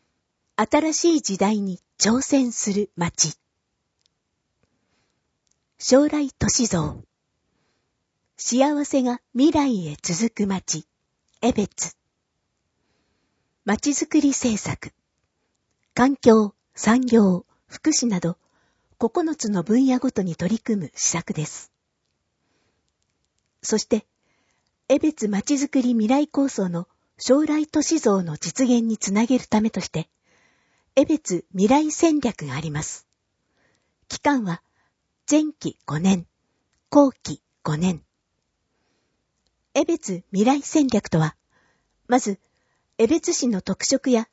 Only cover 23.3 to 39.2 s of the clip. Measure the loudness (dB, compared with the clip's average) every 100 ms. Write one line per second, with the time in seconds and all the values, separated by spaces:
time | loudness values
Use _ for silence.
23.3 | _ _ _ -4 -4 -2 -4 -6 _ _
24.3 | _ _ _ _ _ -2 0 0 -2 -4
25.3 | -4 -2 -2 0 0 0 0 2 0 0
26.3 | -2 -2 -2 -4 -4 -8 _ _ -6 2
27.3 | 2 2 -2 -2 -2 -2 0 2 0 -2
28.3 | -8 -8 -2 2 2 0 -4 -2 0 2
29.3 | 0 0 0 0 -4 -8 -8 -10 _ _
30.3 | _ _ _ _ _ _ 0 2 0 -2
31.3 | -6 -4 0 4 4 2 2 2 2 -2
32.3 | -6 -10 -8 -6 -8 -8 -14 _ _ _
33.3 | _ _ _ _ _ _ _ -16 -4 0
34.3 | 0 -2 -6 _ _ _ _ _ _ 0
35.3 | 2 2 -6 -10 -10 -6 -2 0 0 -4
36.3 | _ _ _ _ _ 0 4 4 2 -14
37.3 | -14 _ _ -6 -2 -2 -4 _ _ _
38.3 | _ _ _ _ _ _ _ _ _